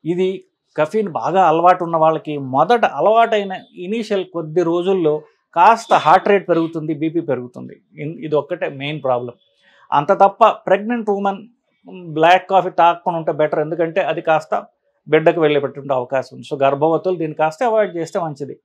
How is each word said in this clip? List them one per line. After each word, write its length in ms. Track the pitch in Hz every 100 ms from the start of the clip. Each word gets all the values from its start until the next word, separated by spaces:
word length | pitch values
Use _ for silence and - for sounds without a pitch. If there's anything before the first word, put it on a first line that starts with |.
| 156
ఇది 180 | 175 185 190 _ _ _ -
కెఫీన్ 320 | 151 214 202 151
బాగా 200 | 127 180 175
అలవాటు 300 | 160 175 180 170
ఉన్న 100 | 165
వాళ్ళకి 300 | 156 160 - 147 135 131
మొదట 280 | 165 240 220 139
అలవాటైన 540 | 175 226 233 214 196 190 - - 180
ఇనీషియల్ 400 | 226 220 202 180 175
కొద్ది 260 | 156 156 165
రోజుల్లో 420 | 170 175 196 160 151 - _ _ 165
కాస్త 360 | 185 226 - 180 147
హార్ట్ 220 | 180 190
రేట్ 140 | 202 180
పెరుగుతుంది, 420 | 165 165 165 156 151
బీపీ 200 | 160 165 160
పెరుగుతుంది. 440 | 123 123 127 127 123 _ -
ఇన్-, 140 | 147 170 156
ఇది 100 | 147
ఒక్కటే 260 | 139 175 170 143
మెయిన్ 180 | 139 151 131
ప్రాబ్లం. 280 | 123 123 - _ _ _ _ _ 143
అంత 120 | 151 -
తప్ప 200 | 196 196 220 - -
ప్రెగ్నెంట్ 420 | 196 208 240 214 196
ఉమెన్ 240 | 196 196 - _ _ _ - 185 175 151
బ్లాక్ 280 | 160 185 185
కాఫీ 180 | 190 180 175
తాగకుండా 360 | 170 170 - 170
ఉంటే 120 | 165 151
బెటర్, 200 | 151 160 151
ఎందుకంటే 360 | 165 165 165 156
అది 100 | 160 165
కాస్త 240 | 156 156 202 - _ _ _ -
బిడ్డకు 260 | 156 160 165
వెళ్ళేటటువంటి 500 | 151 147 135 131 139 131
అవకాశం 320 | 123 135 123 131
ఉంది. 120 | 120
So 60 | 147 135
గర్భవతులు 520 | 143 160 160 180 180
దీన్ని 160 | 160 156
కాస్త 200 | 156 156 247
అవాయిడ్ 240 | 220 202 170
చేస్తే 180 | 160 202 165
మంచిది. 300 | 143 139 -